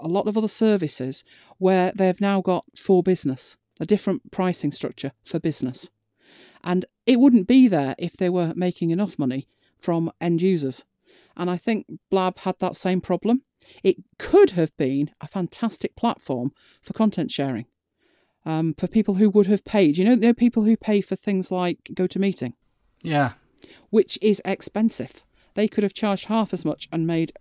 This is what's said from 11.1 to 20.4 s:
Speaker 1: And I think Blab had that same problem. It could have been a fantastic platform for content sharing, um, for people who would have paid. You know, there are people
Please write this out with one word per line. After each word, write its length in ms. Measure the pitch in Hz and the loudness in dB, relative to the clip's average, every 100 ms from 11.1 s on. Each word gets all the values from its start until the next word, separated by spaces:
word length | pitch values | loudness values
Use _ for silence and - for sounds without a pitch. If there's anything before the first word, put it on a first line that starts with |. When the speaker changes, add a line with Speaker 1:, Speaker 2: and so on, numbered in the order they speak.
| _ _ - | _ _ -8
Speaker 1:
And 120 | 175 | -4
I 80 | 180 | -4
think 300 | - 220 - 156 _ | -4 -4 -6 -16 _
Blab 280 | 190 185 - | -2 -2 -4
had 180 | 190 - | -6 -4
that 160 | 185 | -6
same 260 | - 185 185 | -4 -2 -2
problem. 420 | - 175 208 254 - _ _ - | -2 -2 0 -2 -2 _ _ -4
It 120 | 190 - - - | -2 -2 -6 -16
could 320 | - 381 403 | 2 6 6
have 260 | 175 156 - | 4 -2 0
been 360 | 135 139 151 - | -2 0 -4 -6
a 80 | 160 | -10
fantastic 640 | 196 175 - 226 - - | -6 -8 -4 -6 -4 -10
platform 580 | - 233 - - 131 127 - _ _ | -4 -4 -4 -6 -6 -6 -8 _ _
for 120 | - | -10
content 360 | - 220 190 160 | -2 0 0 -4
sharing, 360 | - 139 110 - _ _ _ _ _ _ _ | -4 -4 -4 -8 _ _ _ _ _ _ _
um, 300 | 165 160 165 147 | -6 -2 -2 -4
for 120 | 180 | -2
people 260 | 226 214 | 0 0
who 160 | 190 214 | 2 4
would 160 | 208 196 | 4 4
have 180 | 202 | 2
paid. 340 | - 208 165 156 | 0 2 2 4
You 60 | |
know, 120 | 202 247 | 4 4
there 140 | 226 | 4
are 40 | |
people 300 | 233 | 2